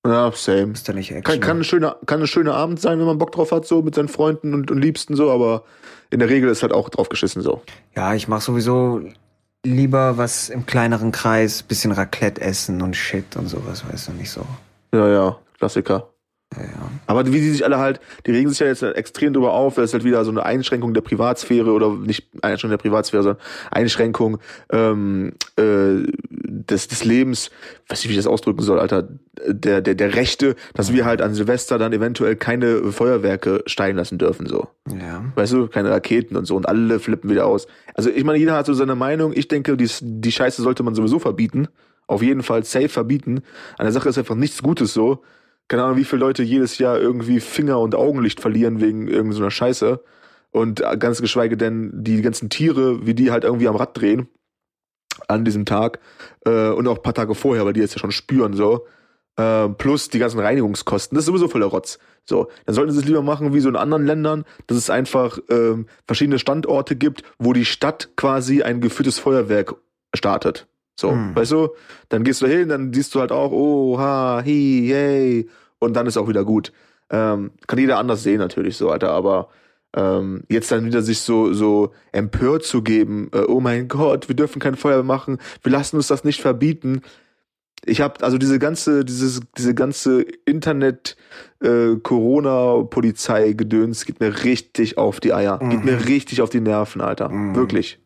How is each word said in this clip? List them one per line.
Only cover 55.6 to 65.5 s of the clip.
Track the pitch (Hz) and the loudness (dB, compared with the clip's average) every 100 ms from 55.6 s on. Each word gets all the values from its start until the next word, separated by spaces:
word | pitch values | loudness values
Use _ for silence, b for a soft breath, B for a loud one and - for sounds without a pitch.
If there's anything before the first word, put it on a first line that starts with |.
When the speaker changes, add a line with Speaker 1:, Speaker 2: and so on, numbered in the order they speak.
| 104 | -2
Speaker 1:
Tag, | 104 117 - B B B B 113 | 0 0 -4 B B B B 0
äh, | 113 110 | 2 2
und | 107 123 | 0 0
auch | 113 | -2
ein | |
paar | 135 | -4
Tage | 123 110 | -4 -4
vorher, | 104 139 117 101 | 0 0 2 0
weil | |
die | 107 | 0
jetzt | 104 | -2
ja | - | -2
schon | 107 | -6
spüren, | - - 135 110 | -6 0 0 2
so. | 98 104 117 B B B B B - | 2 2 2 B B B B B -2
Äh, | 113 110 104 | 0 2 0
plus | 104 135 147 - | 0 0 0 0
die | 117 | 0
ganzen | 120 113 | 0 0
Reinigungskosten. | 104 135 107 101 - 98 - 143 | 0 0 0 -2 -4 -4 -2 -2
Das | |
ist | 156 | 0
sowieso | 185 175 | 2 0
voller | - 104 | 0 0
Rotz. | 95 - - b b | -2 -6 -16 b b
So, | - 95 - B - | -4 -2 -2 B -4
dann | |
sollten | 110 156 | 0 2
sie | 147 | 0
es | |
lieber | 139 156 | 2 0
machen | 143 147 147 | 0 -2 0
wie | 147 | 2
so | 135 | 2
in | 117 | 0
anderen | 147 156 143 | 0 2 2
Ländern, | 156 151 156 156 B - | 0 0 -2 -6 B -4
dass | 120 | -2
es | - | 0
einfach, | 117 131 135 123 - | -2 0 0 0 -4
ähm, | - | 0